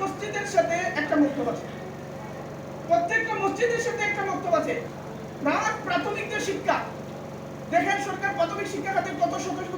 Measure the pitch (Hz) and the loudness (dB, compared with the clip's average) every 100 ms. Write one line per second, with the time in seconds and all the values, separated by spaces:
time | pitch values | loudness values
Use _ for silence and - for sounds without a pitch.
0 | 392 - 415 403 392 370 339 339 359 302 | -2 -2 -4 -4 2 4 4 4 0 0
1 | 302 302 285 - - - - - - - | 4 6 6 4 0 -2 -4 -8 -10 -10
2 | - - - - - - - - - 339 | -10 -10 -10 -10 -10 -10 -10 -8 2 4
3 | 349 - 453 427 392 392 466 466 480 - | 4 2 2 2 0 4 2 2 0 0
4 | 415 - 392 359 359 320 - 165 - - | 0 0 0 -2 2 2 2 -2 -4 -8
5 | - - - - 277 330 427 440 - 349 | -10 -10 -10 -2 0 2 2 -2 0 0
6 | - - - 427 - - - - - - | 0 -2 -2 -2 -2 0 2 2 0 -8
7 | - - - - - - - 330 381 403 | -10 -10 -10 -10 -10 -10 0 2 4 2
8 | 403 370 403 392 330 403 392 - 381 381 | 0 0 0 2 0 0 -4 -2 0 0
9 | 370 311 - - 370 - 370 | 0 2 2 2 -2 -4 -4